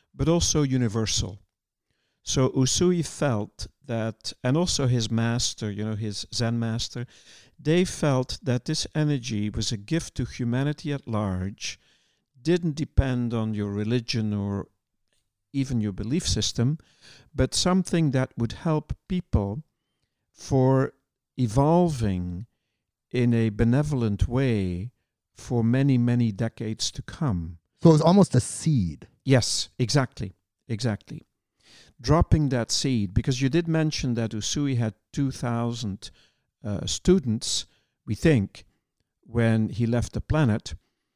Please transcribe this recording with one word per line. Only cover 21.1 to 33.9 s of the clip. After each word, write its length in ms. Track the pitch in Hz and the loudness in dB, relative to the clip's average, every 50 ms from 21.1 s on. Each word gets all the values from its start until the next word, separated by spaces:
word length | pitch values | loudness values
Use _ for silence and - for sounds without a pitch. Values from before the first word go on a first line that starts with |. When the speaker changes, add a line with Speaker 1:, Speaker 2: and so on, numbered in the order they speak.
| _ _ _ _ _ - | _ _ _ _ _ -2
Speaker 1:
evolving 1080 | 127 110 101 131 139 151 165 175 180 170 156 127 113 104 95 90 90 90 87 87 113 - _ _ _ _ _ _ _ _ _ _ _ _ | -2 0 2 2 4 6 6 6 4 4 2 0 0 0 0 0 -2 -4 -6 -8 -10 -14 _ _ _ _ _ _ _ _ _ _ _ _
in 220 | - 123 123 120 117 | -2 0 2 2 4
a 160 | 117 113 113 | 4 2 0
benevolent 800 | 104 104 120 117 120 139 151 151 151 127 117 110 101 95 - - | 2 2 2 4 4 2 2 0 0 0 0 0 0 0 0 0
way 640 | 117 131 139 131 117 104 95 92 87 87 95 123 - _ _ _ _ _ _ _ _ | 0 0 0 2 0 0 0 -2 -4 -4 -8 -10 -12 _ _ _ _ _ _ _ _
for 280 | - - - 123 120 113 | -20 -8 -2 0 2 2
many, 340 | 113 120 131 139 143 131 120 | 4 4 4 4 4 4 4
many 340 | 120 120 120 120 120 113 | 4 2 2 2 2 0
decades 580 | 101 95 117 113 - - 117 110 110 - - - | 0 -2 -4 -4 -4 -8 -8 -8 -6 -6 -6 -6
to 100 | - - | -6 -8
come. 560 | - - - - 165 139 101 87 82 82 87 - _ _ _ _ | -12 -12 -8 -4 -2 -2 -2 -2 -4 -6 -10 -16 _ _ _ _
Speaker 2:
So 80 | - 170 | 8 8
it 40 | 160 | 8
was 80 | 151 | 8
almost 320 | 156 165 180 202 185 - - | 8 6 8 8 6 6 4
a 60 | 120 | 0
seed. 680 | - - - - - 160 156 135 92 82 76 - - - _ _ _ | 0 0 -8 -4 0 2 2 2 2 0 -4 -8 -16 -20 _ _ _
Speaker 1:
Yes, 440 | 127 135 123 113 - - - - - _ _ | 4 4 4 4 2 -2 -4 -4 -6 _ _
exactly, 560 | 127 104 104 143 131 - - - - 95 - _ _ _ _ _ _ - | -2 2 2 0 0 0 -4 -10 -12 -12 -12 _ _ _ _ _ _ -8
exactly. 580 | 117 104 120 120 104 - - - - - - _ _ _ _ _ _ _ _ _ - - - _ _ _ | -8 -4 -2 -4 -4 -4 -8 -14 -16 -16 -16 _ _ _ _ _ _ _ _ _ -20 -20 -20 _ _ _
Dropping 480 | - - 151 165 170 - - 160 151 135 | 0 2 4 4 6 4 4 4 4 2
that 220 | 135 123 113 - | 0 0 -2 -2
seed, 420 | - - - 143 131 117 101 92 98 | -2 -2 0 0 0 0 0 2 0
because 280 | 131 120 - 131 123 | 0 0 0 0 0
you 80 | 135 131 | 0 2
did 180 | 123 170 170 165 | 2 0 0 2
mention 480 | 160 160 156 156 | 0 0 0 0